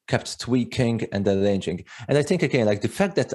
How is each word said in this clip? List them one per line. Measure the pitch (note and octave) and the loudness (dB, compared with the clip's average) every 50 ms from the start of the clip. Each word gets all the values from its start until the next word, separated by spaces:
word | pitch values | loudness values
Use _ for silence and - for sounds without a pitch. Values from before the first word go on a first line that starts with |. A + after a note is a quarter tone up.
| _ | _
kept | - B2+ A#2 - - - - | -2 -2 -2 -2 -6 -12 -10
tweaking | - A#2 B2 B2+ A#2+ - - - B2+ A#2 A#2 G#2+ - - | -4 0 0 0 0 -2 -2 0 0 0 0 -2 -4 -4
and | - G2+ G2 | -2 0 0
arranging. | G2+ G2 G2 G2 G2+ G2+ F#2+ - D#2+ F2 E2+ - - - - A2+ | 2 2 2 2 2 2 0 -2 -4 -6 -6 -8 -12 -18 -12 -4
And | - C#3 | 0 2
I | D3 C#3+ | 2 2
think, | - F#3 E3+ | 2 2 0
again, | F3 C3+ - C3 A2 | 2 2 2 2 4
like, | G#2+ G#2 G#2 | 2 2 2
the | - | -2
fact | - - - G3 F#3+ E3 | -2 0 0 0 0 2
that | D3 B2+ - | 0 -2 0